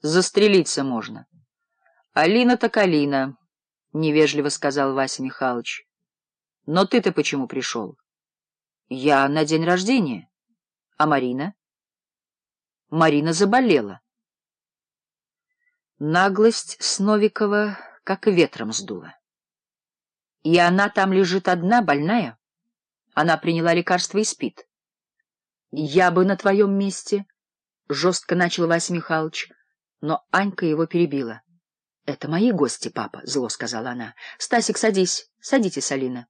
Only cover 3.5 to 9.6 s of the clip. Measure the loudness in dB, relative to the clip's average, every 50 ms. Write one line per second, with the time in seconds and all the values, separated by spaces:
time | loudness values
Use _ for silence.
3.5 | _ _ _ _ _ _ _ _ _ -2 -2 2 4 4 4 4 2 -2 -2 -2
4.5 | -4 -2 -4 -2 0 0 -2 0 0 -2 -2 -4 -4 -8 -8 -10 -6 -4 -4 -4
5.5 | -4 -4 -6 -8 -12 -12 _ _ _ _ _ _ _ _ _ _ _ _ _ _
6.5 | _ _ _ -2 0 0 2 2 2 2 2 2 0 0 -2 -2 -2 -4 -6 -6
7.5 | -6 -8 -6 -6 -6 -6 -8 -8 -12 _ _ _ _ _ _ _ _ _ _ _
8.5 | _ _ _ _ _ _ _ _ -12 -2 2 4 4 4 4 2 2 0 0 2
9.5 | 2 0